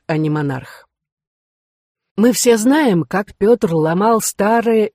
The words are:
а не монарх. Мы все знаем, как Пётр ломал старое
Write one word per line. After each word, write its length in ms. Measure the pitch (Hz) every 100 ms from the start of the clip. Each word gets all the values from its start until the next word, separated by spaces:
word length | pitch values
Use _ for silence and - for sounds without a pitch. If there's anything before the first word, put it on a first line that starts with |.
| -
а 100 | 156
не 140 | 156
монарх. 580 | 151 143 131 - - _ _ _ _ _ _ _ _ _ _ _ _ _ -
Мы 160 | 233
все 240 | 226 247 226
знаем, 460 | 233 294 277 180
как 320 | 139 185 208
Пётр 400 | - 202 240 190
ломал 460 | 165 156 175 220 226
старое 720 | - - 202 233 226 220 208